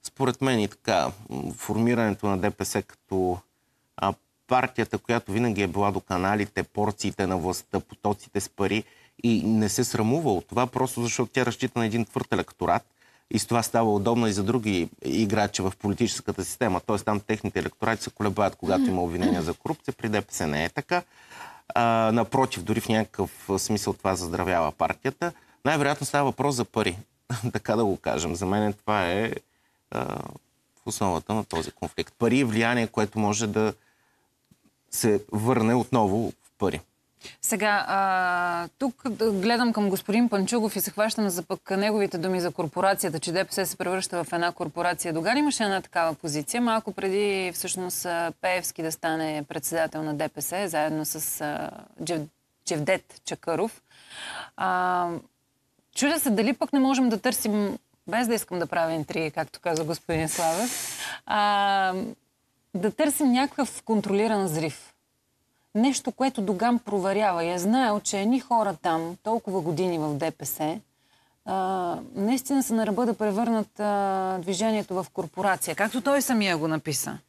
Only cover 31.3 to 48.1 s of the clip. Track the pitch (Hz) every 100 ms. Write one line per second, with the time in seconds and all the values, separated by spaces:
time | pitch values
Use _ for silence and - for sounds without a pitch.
31.3 | 107 101 85 80 - 85 - - _ 117
32.3 | 127 131 110 113 123 110 - 104 110 104
33.3 | 104 113 104 107 - _ _ _ _ _
34.3 | _ _ _ _ _ _ - 117 101 -
35.3 | 107 113 123 110 123 110 123 104 104 110
36.3 | - _ _ 95 80 - _ _ _ -
37.3 | - - 220 214 208 - 196 196 185 180
38.3 | 180 175 170 170 _ 269 - 247 202 220
39.3 | 196 202 233 240 220 202 190 - 214 240
40.3 | 202 190 240 214 202 185 202 220 220 208
41.3 | 175 170 180 - 190 208 214 196 180 180
42.3 | 185 175 - 160 180 185 196 190 156 -
43.3 | 170 185 - 185 - 175 185 185 175 156
44.3 | 170 170 170 165 170 175 175 180 160 170
45.3 | 254 294 - 214 190 - 175 165 151 165
46.3 | 147 147 240 240 220 220 190 190 196 202
47.3 | 190 185 170 180 185 180 - 180